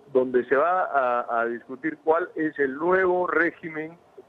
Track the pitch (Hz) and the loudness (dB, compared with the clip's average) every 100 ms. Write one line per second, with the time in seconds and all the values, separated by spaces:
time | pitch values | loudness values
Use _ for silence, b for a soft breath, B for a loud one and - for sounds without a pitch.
0 | - 135 127 123 117 135 160 185 - 139 | 0 0 2 2 2 2 2 2 0 0
1 | 127 120 120 117 117 120 - 131 156 151 | 2 0 -2 -2 -2 -4 -10 -8 -8 -4
2 | - 160 175 - 156 151 139 135 170 185 | 0 0 0 -4 -4 -2 -2 -2 0 2
3 | 190 180 175 151 170 - 170 156 156 170 | 2 0 0 0 0 -2 -12 -10 -10 -12
4 | _ - | _ -20